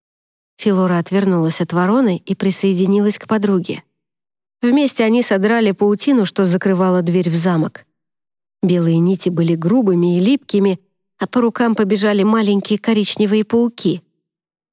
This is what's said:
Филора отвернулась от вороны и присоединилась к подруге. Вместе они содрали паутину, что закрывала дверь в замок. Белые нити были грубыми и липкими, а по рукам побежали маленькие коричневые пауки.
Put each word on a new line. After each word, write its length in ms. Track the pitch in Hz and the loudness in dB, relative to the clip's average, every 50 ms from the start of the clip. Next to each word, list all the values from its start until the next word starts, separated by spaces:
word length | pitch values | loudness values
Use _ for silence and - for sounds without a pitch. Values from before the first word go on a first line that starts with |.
| _ _ _ _ _ _ _ _ _ _ _ | _ _ _ _ _ _ _ _ _ _ _
Филора 420 | - - 214 196 185 185 180 180 170 | -4 -2 0 2 2 2 0 0 -2
отвернулась 600 | 165 - 180 202 196 190 185 170 160 160 160 - | -2 -2 -2 0 0 2 2 2 0 -2 -2 -4
от 120 | 170 - 170 | -4 -2 -2
вороны 440 | 175 180 190 220 262 262 208 175 | 0 0 2 2 2 2 0 0
и 180 | - - - 185 | -2 -4 -6 -6
присоединилась 840 | - 196 190 180 - - 196 185 175 190 190 196 208 208 208 202 | -2 -2 -2 -2 0 0 0 0 2 2 2 2 2 2 0 -2
к 100 | - - | -4 -4
подруге. 560 | - 220 214 202 202 196 180 - - - - - _ _ _ _ _ _ _ _ _ _ _ _ _ _ _ | -4 -2 -2 0 0 0 0 -2 -4 -8 -12 -14 _ _ _ _ _ _ _ _ _ _ _ _ _ _ _
Вместе 420 | - 240 254 294 285 262 - - 226 | 0 2 2 2 2 0 0 0 0
они 200 | 220 226 247 240 | 2 2 0 0
содрали 480 | - 214 190 196 214 233 233 226 202 | 0 0 0 0 0 0 2 0 0
паутину, 540 | 185 - 208 208 208 196 - 285 277 240 196 | 0 0 0 0 0 0 0 0 2 2 0
что 200 | 160 - - 196 | -2 -2 -2 0
закрывала 560 | 180 175 185 - 196 190 175 190 185 180 180 | 0 0 0 0 0 0 0 2 2 0 0
дверь 280 | 170 175 170 185 170 170 | 0 0 0 0 0 0
в 60 | 165 | -2
замок. 500 | 170 165 185 175 160 156 - - - - _ _ _ _ _ _ _ _ _ _ _ _ _ _ _ - | 0 0 0 0 0 -2 -4 -6 -12 -20 _ _ _ _ _ _ _ _ _ _ _ _ _ _ _ -2
Белые 340 | 180 180 175 165 165 165 | 0 0 2 2 2 2
нити 320 | 165 170 185 190 180 - 185 | 2 2 0 0 -2 -4 -4
были 240 | 175 160 170 165 170 | -2 0 0 0 0
грубыми 640 | 165 160 175 226 262 226 190 180 175 175 175 175 | -2 0 0 0 2 2 2 2 2 2 2 2
и 20 | 175 | 0
липкими, 600 | 185 226 285 269 - - - 202 196 196 180 - _ _ _ _ _ _ _ - | 2 0 0 -2 -2 -2 -2 0 0 0 -2 -4 _ _ _ _ _ _ _ -10
а 80 | 190 | -8
по 140 | - - 254 | -4 -2 0
рукам 340 | 240 226 - - 240 226 214 | 0 0 0 0 0 0 0
побежали 480 | 220 208 190 214 190 208 208 208 202 190 | 0 0 0 0 0 0 0 0 2 2
маленькие 560 | 214 220 226 214 202 202 196 - - 208 202 | 2 2 2 2 0 0 0 0 -2 -4 -2
коричневые 680 | - 233 226 214 202 - - - 214 190 214 214 208 | -2 0 0 0 0 -2 -2 -2 0 0 0 0 0
пауки. 560 | - 226 233 240 233 233 - - 175 170 175 - _ _ _ _ _ _ _ _ _ _ _ _ _ | 0 0 0 0 0 -2 -4 -4 -4 -4 -4 -8 _ _ _ _ _ _ _ _ _ _ _ _ _